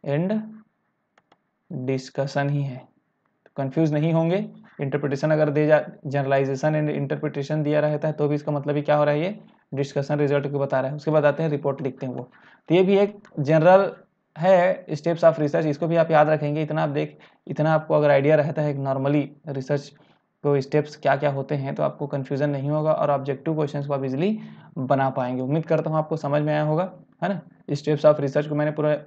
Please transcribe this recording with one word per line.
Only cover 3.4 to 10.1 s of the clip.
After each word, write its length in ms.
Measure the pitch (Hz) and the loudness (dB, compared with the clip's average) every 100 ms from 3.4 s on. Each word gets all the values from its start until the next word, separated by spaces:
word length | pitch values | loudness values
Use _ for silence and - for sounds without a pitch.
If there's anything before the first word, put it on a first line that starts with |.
| _ - | _ -8
कंफ्यूज 360 | 135 147 160 | -4 0 2
नहीं 200 | 147 160 | 2 2
होंगे। 320 | 165 165 190 214 - - - | 2 2 0 -4 -12 -20 -8
इंटरप्रिटेशन 500 | 139 143 143 143 156 | -4 -2 -2 -2 0
अगर 200 | 151 151 | 2 2
दे 160 | 143 151 | 2 4
जा, 140 | 151 - - 147 | 4 2 -12 -6
generalization 680 | 139 135 135 135 135 156 151 | -4 0 0 0 -2 0 0
and 160 | 151 | -2
interpretation 720 | 143 143 147 151 143 139 156 | -4 -4 -4 -4 -6 -4 -2
दिया 160 | 147 151 | 0 0
रहता 280 | 151 151 156 | 0 -2 -4
है 60 | |
तो 140 | 147 147 | -2 -2
भी 60 | |
इसका 180 | 147 147 | 0 -2
मतलब 240 | 147 143 147 | -4 -2 -2
ही 60 | |
क्या 140 | 147 147 | 2 2
हो 80 | |
रहा 100 | 147 | 2
है, 80 | 147 | 0
ये 160 | 175 214 - _ _ | -2 -6 -16 _ _
डिस्कशन 460 | 135 139 143 135 | -6 -4 -4 -2